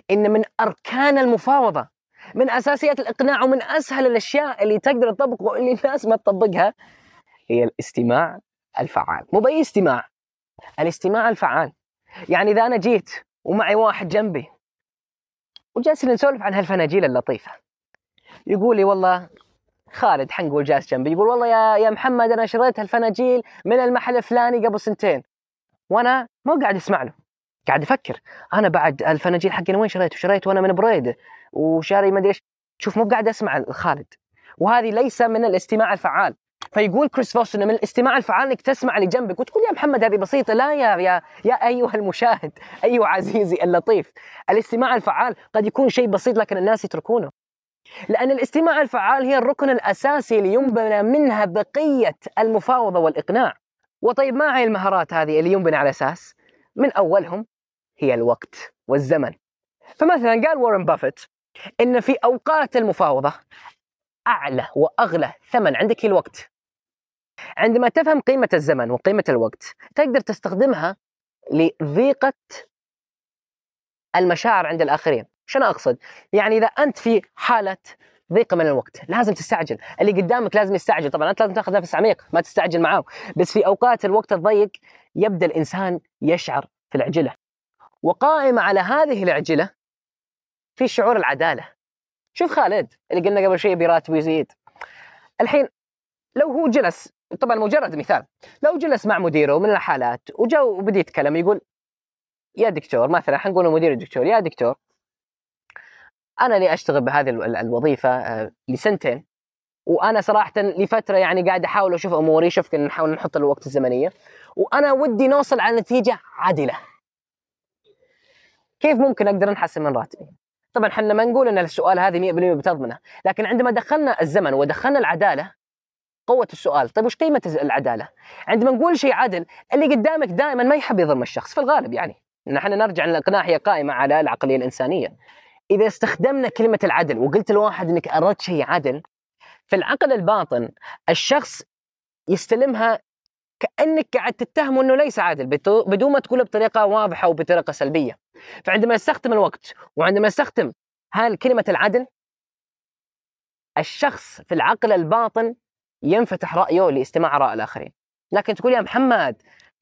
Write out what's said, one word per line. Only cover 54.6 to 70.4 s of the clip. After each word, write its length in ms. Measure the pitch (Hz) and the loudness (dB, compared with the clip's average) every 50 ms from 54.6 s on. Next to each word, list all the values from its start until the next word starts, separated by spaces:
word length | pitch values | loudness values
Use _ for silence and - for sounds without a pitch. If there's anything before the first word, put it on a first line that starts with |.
| 240 | 0
المهارات 500 | 220 214 190 185 196 196 180 160 - 180 | 0 0 -2 -2 0 0 0 -2 -2 -2
هذه 260 | 160 160 151 156 156 | -2 -2 0 0 0
اللي 120 | 160 175 | 2 2
ينبنى 240 | 196 196 180 165 156 | 2 2 2 2 2
على 140 | 139 143 139 | 2 2 0
أساس؟ 460 | 139 - 139 135 143 - - - _ _ _ _ _ _ _ _ _ | 0 -2 -4 -4 -4 -6 -12 -20 _ _ _ _ _ _ _ _ _
من 160 | 208 269 262 | -2 -2 0
أولهم 540 | - 196 196 - 190 196 180 170 175 208 226 - _ _ _ _ _ _ _ _ _ | 2 0 0 2 2 0 0 -2 -6 -10 -12 -14 _ _ _ _ _ _ _ _ _
هي 160 | _ 147 135 123 | _ -2 0 0
الوقت 600 | 117 117 117 117 - - - - - - - _ _ _ | 2 0 0 0 -2 -6 -12 -20 -20 -20 -20 _ _ _
والزمن. 460 | - 131 143 143 131 165 151 135 107 - _ _ _ _ _ _ _ _ _ _ - - | -2 -2 -2 0 0 0 0 -2 -4 -8 _ _ _ _ _ _ _ _ _ _ -20 -6
فمثلًا 360 | - 311 320 359 285 240 233 | 0 2 2 2 2 2 2
قال 260 | 226 233 233 311 320 | 2 2 2 0 0
وارن 280 | 277 240 233 208 190 175 | 0 2 2 2 0 0
بافيت 340 | 160 160 - - 139 - - - - _ _ _ _ _ - - - - - | 0 -2 0 -2 -4 -6 -8 -14 -20 _ _ _ _ _ -20 -20 -10 -2 0
إن 180 | 233 247 247 240 | 0 2 2 0
في 140 | - - 277 | 0 0 0
أوقات 600 | - - 240 254 240 - 302 311 311 285 - - | 2 2 0 0 0 -2 -2 0 0 0 0 0
المفاوضة 580 | 247 220 208 180 - 185 151 139 135 135 143 - - _ _ - - - - - _ _ _ _ _ _ _ _ _ _ | 0 0 0 0 0 0 0 2 0 0 -2 -4 -6 _ _ -20 -20 -20 -20 -20 _ _ _ _ _ _ _ _ _ _
أعلى 400 | 240 233 185 143 143 131 127 117 - - | -2 -2 -2 -4 -4 -6 -6 -6 -4 -2
وأغلى 580 | 143 151 156 - - 233 185 160 170 143 117 - _ _ _ | 0 0 0 0 0 -2 0 0 -2 -2 -4 -6 _ _ _
ثمن 240 | - 240 208 156 131 | -2 0 0 0 0
عندك 300 | 117 175 214 233 - - | 0 0 -2 -2 -2 0
هي 40 | 214 | 0
الوقت. 420 | 190 165 - - - - - - _ _ _ _ _ _ _ _ _ _ _ _ _ _ _ _ _ - - - - | 0 0 0 -4 -10 -20 -20 -20 _ _ _ _ _ _ _ _ _ _ _ _ _ _ _ _ _ -20 -20 -14 -4
عندما 320 | - 190 226 226 240 247 233 | 0 0 2 2 2 0 2
تفهم 320 | - 320 320 311 311 285 | 0 0 2 2 0 0
قيمة 280 | - - 262 269 240 - 196 | 2 0 0 0 0 0 0
الزمن 380 | 165 151 143 151 131 120 117 | 0 0 0 0 0 -2 -2
وقيمة 320 | 123 123 - 190 208 208 - - | -4 -2 0 0 0 0 0 0
الوقت، 460 | 135 117 110 110 - - - - - _ - - _ | 0 0 0 -2 -4 -8 -18 -20 -20 _ -20 -6 _
تقدر 240 | - 302 269 240 262 | -2 0 0 0 -2
تستخدمها 760 | - - 208 - | -2 -4 -6 -8